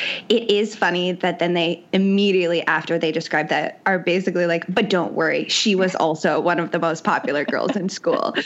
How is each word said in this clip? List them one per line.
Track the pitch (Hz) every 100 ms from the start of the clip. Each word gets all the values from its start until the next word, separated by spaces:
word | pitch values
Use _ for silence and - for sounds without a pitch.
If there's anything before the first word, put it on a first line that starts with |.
| - - -
it | 226 226
is | 202 220
funny | - 185 175 180
that | 180 185 175
then | 175 175
they | 165 170 -
immediately | 190 196 196 202 185 170 170 -
after | 156 - 170
they | 165
describe | 160 160 151 151
that | 151 156 - -
are | 185
basically | 170 175 190 175 170
like, | 165 -
"But | 185 220
don't | 185 165
worry, | - 160 147 156
she | - 220 190
was | 185
also | - 160 156 180 151
one | 160 175
of | 165
the | 175
most | 165 165
popular | - 139 - 147
girls | 143 131 - 196
in | 185
school." | - 170 - - -